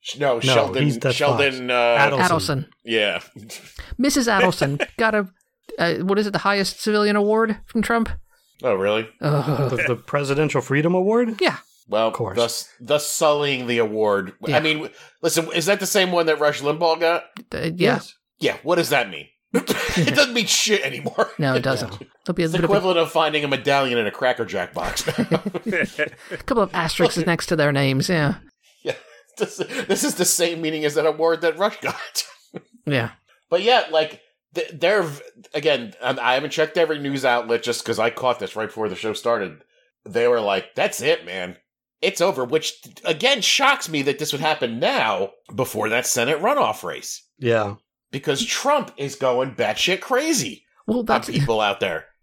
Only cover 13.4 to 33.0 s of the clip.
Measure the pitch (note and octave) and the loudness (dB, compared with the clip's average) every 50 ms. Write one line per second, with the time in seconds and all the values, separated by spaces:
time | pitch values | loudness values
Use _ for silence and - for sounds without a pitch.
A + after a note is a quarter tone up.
13.4 | D3 C#3+ C#3 B2+ B2 A#2+ A#2+ A#2 A2+ G#2+ G#2+ A2 A2 G#2 G2+ G2+ F#2+ F#2 - _ | 2 0 0 -2 -2 0 2 2 2 0 2 2 2 4 4 2 0 -4 -10 _
14.4 | - - C#3+ D3+ D#3 D#3 D#3 D3+ D3+ - - - - - _ _ - - - E3 | -4 0 0 2 2 2 -2 -2 -4 -10 -12 -16 -20 -20 _ _ -2 0 0 0
15.4 | E3 D#3+ - E3+ D3+ F3 G3+ G3 G3 F3+ - G#3 F#3 F3+ F3+ F3 E3+ D#3+ D#3 C#3+ | -2 -2 -4 -2 2 2 0 0 0 0 2 2 2 2 2 2 2 2 2 4
16.4 | D3 D3 D3 C#3+ C3+ C#3+ D3+ D#3+ F3 E3 D#3+ E3 E3+ E3 E3+ - - - _ - | 2 2 2 2 -2 -2 0 2 2 2 2 2 2 2 2 2 -2 -8 _ -20
17.4 | - _ - - - E3 E3 F3+ E3 - - - - - - _ _ _ _ _ | -16 _ -8 -4 -4 -4 -2 2 2 2 2 0 -4 -10 -20 _ _ _ _ _
18.4 | E3 B2+ - - - C#3 F3 E3+ E3+ - D3 C3+ A#2+ G2+ F2 D2+ D2 - _ _ | -2 -2 -2 -2 -2 0 0 2 2 2 2 2 2 0 -6 -12 -14 -16 _ _
19.4 | _ _ - - - - - - - - - F#3 D#3+ - - C#4+ C#4+ B3+ A#3 A#3+ | _ _ -2 -2 0 0 -4 -2 -2 -2 0 2 2 2 4 2 2 2 2 -2
20.4 | A3 F3 - - - A3 G#3+ G3 - C3+ C3+ C3+ C#3+ - - - D3+ - - - | 0 0 0 0 2 2 2 0 0 -4 -6 -6 -8 -8 -2 -2 -2 -2 -2 -2
21.4 | D#3 C3+ C3 C3 B2 C3+ C3+ A#2 C3 A2 - - - _ _ _ _ - F3 F#3 | 0 0 0 0 0 0 -2 -2 -4 -8 -10 -14 -18 _ _ _ _ -6 -2 0
22.4 | F3 D#3+ E3 F3 E3 E3 G3+ G3+ F#3 F#3 F3+ E3+ E3 D#3 - D#3+ D#3+ D3+ D3+ D3+ | 0 0 0 0 2 4 2 2 4 2 2 2 2 2 2 2 2 2 2 0
23.4 | D3 C#3+ C#3 C3+ A#2+ C#3 C#3 C#3 C3+ C3 A#2+ A#2+ A2+ G2+ - - - B2+ B2 - | 0 0 -2 0 2 2 2 2 2 2 0 0 0 -2 -2 0 0 0 0 0
24.4 | A#2 F#2 F#2 G2 F2 - - F2 E2 - - - - - - - A#3 - E3 D#3 | -4 -4 -4 -6 -6 -4 -6 -6 -6 -4 -6 -4 -6 -4 -2 -2 -2 0 0 -2
25.4 | - G3+ - F3+ - A#3 G3 E3+ D3 - - - D3+ C3+ - - - - F#3+ - | -2 -4 -8 -6 -6 -4 -2 -2 -2 -4 -2 -4 -6 -6 -6 -16 -16 -14 -14 -12
26.4 | - - C4+ A#3 G3+ F#3+ - F#3 E3 D#3+ - - F3+ D#3+ - F3 D#3+ F3+ E3+ D#3+ | -4 -2 0 0 0 0 0 -4 -2 -2 0 2 2 2 2 0 0 0 0 -2
27.4 | - - F3+ D#3 D3 D3 C#3+ C#3 C#3 C#3 C3+ C3+ B2+ - F3 D#3+ D3 C#3 - - | 0 -2 0 2 2 2 4 2 2 2 2 0 0 0 2 2 2 0 0 -2
28.4 | - - _ _ _ _ _ _ _ D3+ - - - - - - _ _ _ - | -8 -20 _ _ _ _ _ _ _ -8 -8 -8 -10 -20 -20 -20 _ _ _ -6
29.4 | G#3+ - - - F#3 - - C4+ A3 - F#3+ G#3 D4 D4 - - F3+ - - - | -6 -6 -4 -8 -8 -6 -6 -8 -2 -2 0 0 0 -2 0 0 0 2 2 2
30.4 | E3+ E3+ E3+ D#3+ E3 D#3 D#3+ D#3 D3+ D3 C#3+ D#3 D3+ D#3+ D3 D#3 D#3+ E3 E3 D#3+ | 0 0 -2 -2 -4 -4 -4 0 -2 0 0 2 2 2 2 2 2 2 2 2
31.4 | E3 E3 D#3 D#3+ F#3+ - - - - B2+ - - - - - - - - - _ | 2 0 0 2 0 -2 -2 -2 -6 -6 -6 -6 -12 -8 -8 -8 -8 -8 -12 _
32.4 | _ _ - - _ _ _ - _ D#3 C#3+ B2+ | _ _ -18 -18 _ _ _ -10 _ -2 0 0